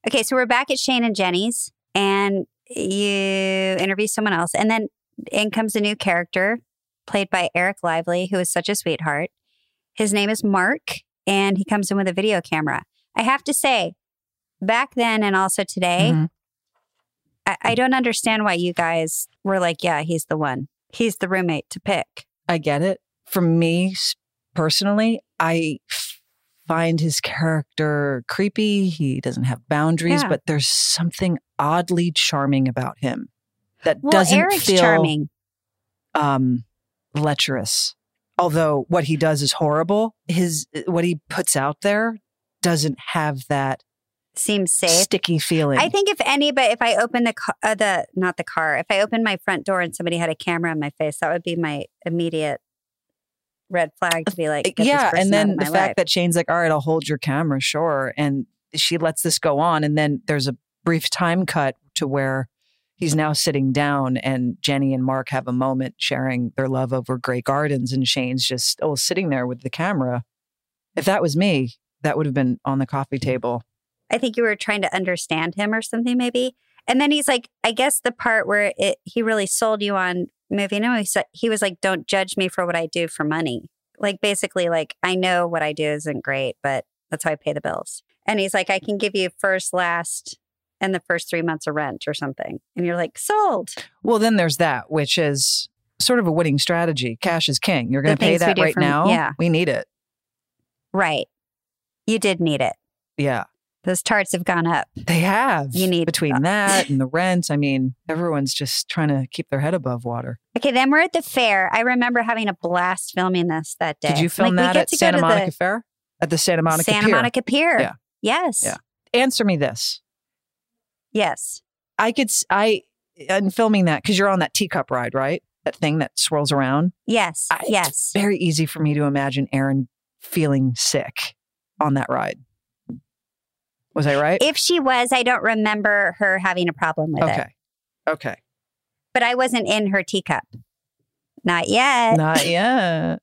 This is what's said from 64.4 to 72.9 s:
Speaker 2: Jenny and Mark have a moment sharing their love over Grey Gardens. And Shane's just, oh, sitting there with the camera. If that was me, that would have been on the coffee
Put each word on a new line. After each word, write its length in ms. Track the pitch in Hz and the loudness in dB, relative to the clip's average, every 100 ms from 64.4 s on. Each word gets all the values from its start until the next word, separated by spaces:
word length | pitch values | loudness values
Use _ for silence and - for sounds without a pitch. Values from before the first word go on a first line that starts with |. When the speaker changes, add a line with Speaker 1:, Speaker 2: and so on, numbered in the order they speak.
| 123 - | -2 -2
Speaker 2:
Jenny 320 | - 139 139 | -2 0 0
and 100 | 131 | 0
Mark 260 | 127 131 127 | 0 -2 -2
have 180 | 131 123 | -4 -2
a 40 | |
moment 420 | 123 131 131 127 _ | -2 0 -2 -4 _
sharing 540 | - 131 131 123 120 - | -4 -2 -2 -2 -4 -4
their 100 | 131 | -2
love 260 | 131 127 | -2 -2
over 240 | 127 120 127 | -4 -4 -4
Grey 240 | 131 123 | -2 -2
Gardens. 500 | - 139 151 139 123 | -2 0 0 -2 -2
And 140 | 131 127 | -2 0
Shane's 380 | 139 127 131 - | -2 -2 -2 -2
just, 340 | 127 - - | -2 -4 -2
oh, 140 | 156 139 | -2 -2
sitting 340 | - 180 175 | -2 -2 0
there 160 | 135 123 | -2 -2
with 140 | 123 | -6
the 80 | 127 | -8
camera. 540 | - 175 180 127 123 - _ _ _ _ _ _ - | -4 -2 0 -2 -4 -6 _ _ _ _ _ _ -2
If 100 | 175 | 0
that 160 | 202 | 2
was 140 | 175 147 | 2 2
me, 400 | 196 151 127 - _ _ | 2 2 -2 -8 _ _
that 160 | 151 - | -2 0
would 80 | 151 | 0
have 80 | 135 | 0
been 240 | 127 120 - | 0 0 -2
on 140 | 135 | -2
the 60 | |
coffee 320 | 135 | -2